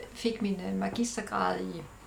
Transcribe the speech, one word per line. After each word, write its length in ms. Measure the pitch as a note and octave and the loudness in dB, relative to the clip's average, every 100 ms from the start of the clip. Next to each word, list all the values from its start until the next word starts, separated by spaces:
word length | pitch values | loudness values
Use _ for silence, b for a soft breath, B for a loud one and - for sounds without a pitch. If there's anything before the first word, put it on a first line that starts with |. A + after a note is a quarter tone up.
| - | -10
fik 280 | - A#3 A3+ | 0 0 2
min, 180 | G3+ F#3 F#3+ | 2 2 0
øh, 60 | |
magistergrad 880 | F#3+ G3 G3 A#3 - G#3 G3 F#3 F#3 | 0 0 2 0 0 -2 2 2 2
i 220 | F#2 E3+ - - | -2 -6 -10 -14